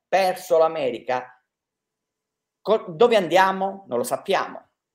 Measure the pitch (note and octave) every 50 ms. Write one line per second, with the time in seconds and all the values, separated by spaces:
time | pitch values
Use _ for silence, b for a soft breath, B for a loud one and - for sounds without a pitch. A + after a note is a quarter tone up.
0 | _ _ E3+ F#3+ F#3+ F#3 F3+ - - - E3+ D#3+ D#3+ D#3+ D#3+ D#3+ C#3 B2 A#2 G#2
1 | - - B2+ B2+ B2 - - _ _ _ _ _ _ _ _ _ _ _ _ _
2 | _ _ _ _ _ _ _ _ _ _ _ _ - - G#3+ G#3+ - - D#3+ D#3
3 | A#3 A#3+ A3+ G#3 F3+ D3+ E3 F#3 F#3+ F#3+ F#3+ F#3+ F#3+ G3 G3 G3+ - - B2 A#2+
4 | A#2+ - C#3 - - G3 F#3 D3+ A2+ F#2 - - - _ _ _ _ _